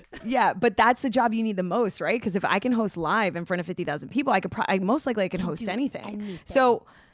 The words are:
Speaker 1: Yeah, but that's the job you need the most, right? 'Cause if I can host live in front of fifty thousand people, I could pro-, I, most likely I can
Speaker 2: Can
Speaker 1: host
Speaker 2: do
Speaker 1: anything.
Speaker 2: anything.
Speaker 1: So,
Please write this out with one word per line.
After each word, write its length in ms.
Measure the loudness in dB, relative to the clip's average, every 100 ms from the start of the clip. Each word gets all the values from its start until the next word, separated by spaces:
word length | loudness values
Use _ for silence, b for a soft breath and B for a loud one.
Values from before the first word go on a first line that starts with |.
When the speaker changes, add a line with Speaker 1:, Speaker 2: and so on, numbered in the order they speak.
| B -12 -2
Speaker 1:
Yeah, 280 | 2 2
but 220 | 4 0 4
that's 260 | 4 4
the 80 | 2
job 240 | 2 2
you 100 | 2
need 120 | 0 0
the 80 |
most, 380 | -2 0 0 -2
right? 200 | -2 0
'Cause 140 | 0 -2
if 80 |
I 160 | 0 0
can 120 | 2
host 240 | 0 0 -2
live 380 | -2 0 0 -2
in 80 | -4
front 140 | -4
of 40 | -4
fifty 180 | -4 -4
thousand 240 | -6 -4
people, 240 | -2 2
I 60 | 2
could 100 | 0
pro-, 140 | -4 0
I, 120 | 2
most 260 | 2 0 0
likely 180 | -2
I 60 | -2
can 100 | -2
Speaker 2:
Can 80 | -4
Speaker 1:
host 160 | -4 -6
Speaker 2:
do 60 |
Speaker 1:
anything. 320 | -4 -4 -6 -10
Speaker 2:
anything. 340 | -10 -10 -10 -2
Speaker 1:
So, 400 | 2 4 2 -2 b b